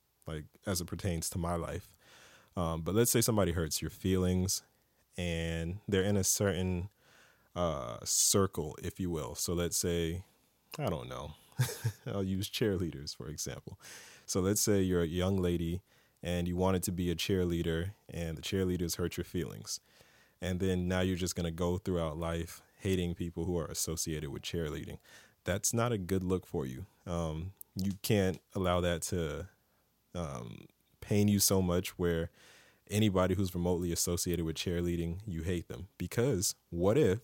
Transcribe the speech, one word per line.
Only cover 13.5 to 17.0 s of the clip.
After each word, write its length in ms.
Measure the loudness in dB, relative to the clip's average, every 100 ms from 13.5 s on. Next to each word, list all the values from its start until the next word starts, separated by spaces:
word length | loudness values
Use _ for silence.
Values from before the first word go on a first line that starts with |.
| -10 -12 -16 -16 -18 -20 -16 -4
So 140 | 2
let's 220 | 2 4
say 200 | 4 4
you're 220 | 4 2
a 40 | 2
young 300 | 2 2 2
lady 440 | 2 2 0 -4 -8 _ _ _
and 240 | -4 -2 0
you 80 | 2
wanted 280 | 2 2
to 80 | 0
be 200 | 0